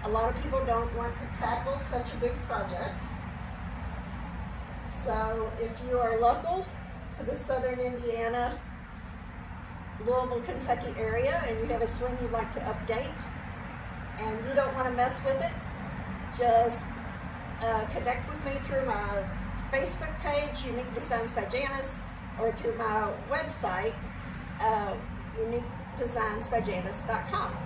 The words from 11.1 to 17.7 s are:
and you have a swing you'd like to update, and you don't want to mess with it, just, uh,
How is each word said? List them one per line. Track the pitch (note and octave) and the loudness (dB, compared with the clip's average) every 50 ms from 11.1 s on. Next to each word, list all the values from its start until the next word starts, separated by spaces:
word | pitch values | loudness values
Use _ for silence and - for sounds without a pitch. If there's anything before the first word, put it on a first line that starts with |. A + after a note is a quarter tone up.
| A3 A#3 B3+ C#5 E5 E5+ - A#3+ | 2 4 4 4 4 2 2 0
and | A3+ A3 | 0 0
you | A3+ - | 0 0
have | A#3+ A#3 A#3 | 2 2 2
a | A3 | 2
swing | - - B3 B3 B3 B3 | 0 0 0 0 0 0
you'd | B3 A3+ | -2 0
like | G#3+ A#3 A3+ A3 - | 0 0 0 0 -2
to | - | -4
update, | - A#3 G#3+ - - - A3+ A3 - - - - - - - - - - - - - - - - - - - - - - - - | -2 -2 -2 -2 0 0 0 0 0 -2 -4 -6 -8 -8 -8 -8 -8 -8 -8 -8 -8 -8 -8 -8 -8 -8 -8 -8 -6 -6 -6 -4
and | G#3+ A3 G#3+ A3 A3+ B3 | -2 -2 -2 -2 -2 2
you | C4+ | 4
don't | C4+ C4+ C4 - | 4 4 4 2
want | C4 - - | 0 0 0
to | - | 2
mess | B3 B3 C5+ - - - | 2 2 2 2 0 0
with | C5+ C5+ C5+ | 2 2 2
it, | E5 F5 - - - - - - - - - - - - - - - - - | 2 0 -2 -4 -6 -8 -8 -6 -6 -6 -6 -6 -6 -6 -6 -6 -6 -6 -2
just, | - B3 A#3+ A3+ A3+ A#3 A#3+ A#3 - - - - - - - - - - - - - - - - - | 2 6 8 10 10 8 8 4 0 -6 -6 -6 -6 -6 -6 -8 -6 -8 -8 -8 -8 -8 -6 -6 0
uh, | A3+ A3+ | 2 2